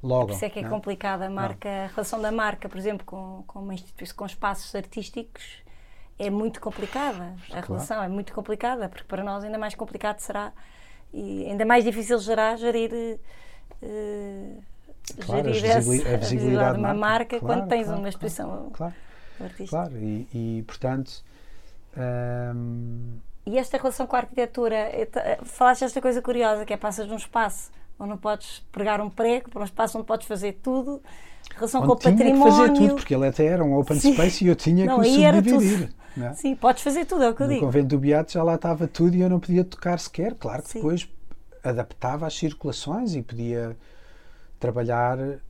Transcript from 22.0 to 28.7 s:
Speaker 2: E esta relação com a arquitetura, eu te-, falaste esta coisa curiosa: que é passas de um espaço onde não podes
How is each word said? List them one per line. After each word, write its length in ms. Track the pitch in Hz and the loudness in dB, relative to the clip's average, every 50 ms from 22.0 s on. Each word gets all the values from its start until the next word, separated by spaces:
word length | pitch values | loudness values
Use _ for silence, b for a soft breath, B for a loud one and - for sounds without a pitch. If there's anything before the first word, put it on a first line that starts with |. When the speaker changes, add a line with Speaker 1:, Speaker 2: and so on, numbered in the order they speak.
| 127 123 123 123 123 120 120 123 123 120 120 120 120 120 117 120 120 117 117 120 120 120 117 113 - - - - - | -6 -4 -4 -4 -4 -4 -4 -4 -6 -6 -6 -6 -6 -6 -6 -6 -6 -6 -6 -6 -6 -8 -8 -10 -10 -10 -12 -10 -8
Speaker 2:
E 120 | - 202 254 | -2 -2 -2
esta 200 | 254 247 - 262 | -2 0 -4 -2
relação 280 | - 262 247 - 269 | -2 -2 -2 -2 -4
com 100 | - - | -2 0
a 40 | 254 | -2
arquitetura, 720 | 240 - - - 247 233 - - 240 226 220 220 208 214 - | -2 -2 -2 -2 -2 -2 -2 -2 -2 0 0 0 -2 -2 -2
eu 100 | - 220 214 | -4 -4 -4
te-, 120 | - - - - - - - | -4 -4 -2 -2 -2 -4 -4
falaste 380 | - - - 254 247 254 247 269 | -12 0 4 6 6 6 6 2
esta 160 | 254 247 269 | -2 -2 0
coisa 200 | 247 254 247 240 | 0 0 0 0
curiosa: 440 | - - 247 240 240 220 214 208 214 | 0 -2 0 0 2 2 0 0 -2
que 80 | 208 214 | -6 -6
é 40 | 202 | -4
passas 300 | - 214 196 214 220 202 | -4 -6 -6 -4 -8 -8
de 60 | 220 | -8
um 40 | 220 | -8
espaço 540 | - - - 233 226 208 196 - - - b b b b - - | -10 -4 -2 0 0 0 -2 -6 -10 -12 b b b b -12 -10
onde 100 | 202 202 | -8 -10
não 80 | 208 202 | -10 -6
podes 420 | - 214 208 208 - - - - - - | -2 -4 -4 -4 -4 -12 -14 -14 -14 -12